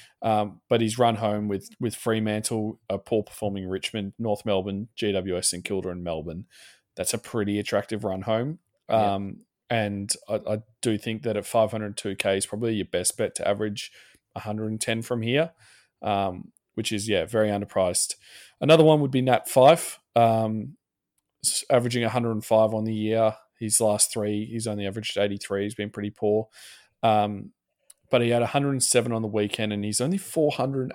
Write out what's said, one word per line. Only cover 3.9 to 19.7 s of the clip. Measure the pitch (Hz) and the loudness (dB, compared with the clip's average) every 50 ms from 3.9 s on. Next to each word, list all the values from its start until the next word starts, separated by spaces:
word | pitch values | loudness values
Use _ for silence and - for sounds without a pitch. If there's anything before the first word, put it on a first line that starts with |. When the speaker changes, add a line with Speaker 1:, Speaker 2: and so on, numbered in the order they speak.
| - 110 98 98 - - | -6 -6 -8 -8 -8 -6
Speaker 1:
North | 113 110 104 - - | -4 -2 -2 -2 0
Melbourne, | 110 98 95 92 101 98 98 117 - _ | 0 0 0 0 -2 -6 -6 -8 -10 _
G | - 117 104 | -4 -2 -2
W | 98 95 92 95 90 | 0 -2 -2 -2 -2
S, | 87 - | -2 -2
St | - - 87 85 | -2 -4 -4 -6
Kilda, | - 101 95 90 92 | -6 -4 -4 -4 -6
and | 87 90 87 | -8 -8 -6
Melbourne. | 85 80 78 78 82 78 90 110 _ _ - - - - _ _ _ _ | -6 -6 -6 -6 -8 -10 -12 -12 _ _ -20 -20 -20 -20 _ _ _ _
That's | - 92 - - | -8 -6 -4 -6
a | |
pretty | 110 - - - 113 101 104 101 | -6 -6 -6 -4 -2 -2 0 -2
attractive | 104 101 - 110 101 - - 113 104 101 | -2 -2 -2 -2 -2 -2 -4 -6 -6 -4
run | 98 95 92 | -4 -4 -4
home. | 98 117 110 113 123 147 165 - _ _ _ _ _ | -4 -2 -2 -2 -2 -4 -8 -10 _ _ _ _ _
Speaker 2:
Yeah. | - 110 110 107 101 98 | 0 2 2 4 2 0
Speaker 1:
Um, | 98 101 98 - - - _ _ _ _ - | -2 -4 -8 -10 -14 -18 _ _ _ _ -2
and | 120 113 104 101 101 98 101 101 - - - - | -2 0 0 0 -2 -4 -4 -6 -6 -6 -6 -4
I, | 107 104 - | -4 -4 -2
I | - 107 110 - _ _ _ - | -2 -4 -4 -6 _ _ _ -2
do | 120 107 104 | -2 -2 -2
think | - 117 110 110 - | -2 -4 -6 -4 -4
that | 113 104 | -4 -4
at | 104 92 | -4 -4
five | - - 113 110 104 | 0 2 2 2 2
hundred | 113 107 107 104 104 | 0 -4 -6 -8 -8
two | - - 101 98 | -8 -6 -6 -4
K | - - 98 98 | -2 0 0 0
is | 98 - | 0 0
probably | - 104 107 120 113 110 | -2 -4 -2 -2 0 0
your | 101 90 | 0 -2
best | - - 90 90 - - | -2 -2 -2 -2 -2 -2
bet | - 110 92 - | -2 -2 -2 -2
to | - - | -2 0
average | - 104 101 107 107 101 - - - - - - _ _ _ _ _ - | 0 0 0 -2 -4 -4 -6 -10 -12 -16 -20 -20 _ _ _ _ _ -14
a | 110 | -10
hundred | - 107 107 107 110 | -8 -6 -6 -4 -4
and | 110 110 110 | -4 -4 -4
ten | - 123 113 113 | -2 -2 -2 -2
from | 113 - 123 117 110 | -2 -4 -4 -2 0
here, | 117 127 147 165 175 - _ - - - - _ _ _ - - | 2 2 2 2 0 -4 _ -20 -20 -20 -20 _ _ _ -8 -4
um, | 107 101 98 98 92 90 - - - _ _ _ _ - | -2 0 0 0 -2 -4 -6 -12 -16 _ _ _ _ -8
which | - 107 - | -6 -4 -2
is, | 110 101 101 110 | -4 -4 -2 0
yeah, | 101 87 82 | 0 0 0
very | - 117 110 107 104 | 2 2 2 2 2
underpriced. | 101 101 101 - - 98 92 90 90 - - - - - - - - - - - _ - | 2 -2 -4 -2 0 0 2 2 2 0 -2 -4 -6 -10 -16 -20 -20 -20 -20 -20 _ 0
Another | - 147 160 160 156 | 4 6 8 8 8
one | 156 156 151 | 8 6 6
would | 143 131 | 4 2
be | 135 127 | 2 2
Nat | 127 127 120 - - | 2 4 2 2 2
Fyfe, | - - 135 127 143 | 2 6 8 10 10